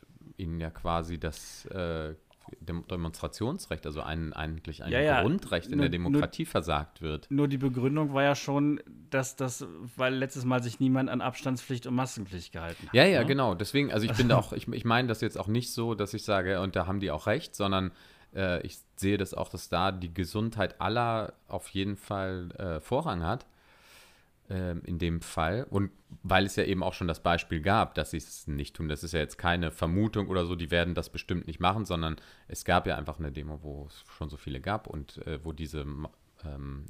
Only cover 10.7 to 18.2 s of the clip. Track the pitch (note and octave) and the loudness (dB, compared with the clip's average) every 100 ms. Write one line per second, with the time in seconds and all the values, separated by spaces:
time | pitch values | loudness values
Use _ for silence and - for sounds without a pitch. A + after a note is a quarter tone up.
10.7 | - C3 C3 B2+ A#2+ B2+ B2 C3+ B2+ - | 2 4 6 4 0 -2 -2 -2 -2 -4
11.7 | B2+ B2+ B2+ B2+ - F#2 F2+ - E2+ E2 | -6 -2 -2 -2 -4 -8 -8 -10 -10 -8
12.7 | E2 - A#2 F3 E3 A#2+ C#3 B2+ F2 G#2 | -8 4 8 8 8 4 4 2 2 0
13.7 | C#3 C#3 G#2+ A2+ A2+ B2 A2 - - - | 2 2 2 2 4 6 6 4 -4 -4
14.7 | A#2+ A#2 A#2 B2+ A2 A2 - F#2+ A2+ B2 | -2 2 2 2 0 -2 -2 0 0 0
15.7 | - A#2 G#2 G2+ G#2+ - G2+ F2+ F#2+ F#2+ | -2 -2 0 -2 -2 2 2 4 2 2
16.7 | F#2 F2 G2 F#2+ D2+ - B2 - - G2+ | 0 0 0 0 -2 0 0 -2 -2 2
17.7 | F#2+ F#2 - - - | 2 2 -4 -20 -20